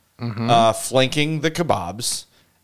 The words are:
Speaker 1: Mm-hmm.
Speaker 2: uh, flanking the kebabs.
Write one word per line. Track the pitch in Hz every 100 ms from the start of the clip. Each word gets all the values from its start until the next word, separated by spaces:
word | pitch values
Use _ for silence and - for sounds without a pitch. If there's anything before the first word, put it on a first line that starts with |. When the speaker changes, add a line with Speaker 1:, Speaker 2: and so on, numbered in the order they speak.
| _ _
Speaker 1:
Mm-hmm. | 117 110 117
Speaker 2:
uh, | 117 113
flanking | 107 - 127 131 151 151 160
the | 160
kebabs. | 156 160 104 87 101 - - - _ _ _